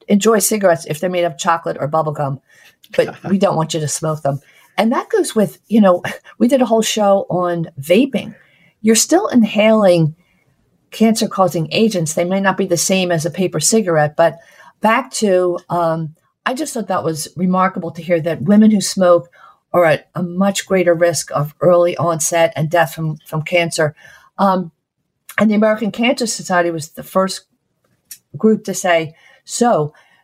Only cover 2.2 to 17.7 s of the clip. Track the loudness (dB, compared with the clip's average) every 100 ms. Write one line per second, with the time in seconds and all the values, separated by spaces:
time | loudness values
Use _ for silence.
2.2 | -6 -6 _ _ -20 _ _ -4 -4 -4
3.2 | -4 0 0 0 -2 -4 -4 -4 -4 -4
4.2 | -4 -6 _ _ _ -2 0 0 -2 -2
5.2 | 0 0 -2 -4 0 4 4 4 -2 -12
6.2 | -16 -2 2 2 2 2 0 0 2 2
7.2 | 0 -4 -2 -4 -6 -10 2 2 2 -2
8.2 | -8 -18 _ _ _ _ 0 2 4 2
9.2 | 2 2 2 2 4 4 4 4 2 -2
10.2 | _ _ _ _ _ _ _ 0 2 2
11.2 | -2 0 0 0 -4 0 0 0 -4 -2
12.2 | -2 0 0 -2 -2 -2 0 0 0 -2
13.2 | -2 -4 -4 -2 0 0 2 0 0 2
14.2 | 0 0 _ _ -20 _ 0 0 -2 -4
15.2 | 0 2 2 -4 -4 -2 -2 -2 -6 -12
16.2 | _ _ -6 -6 -6 -8 -6 -4 -4 -6
17.2 | -10 -4 -2 0 0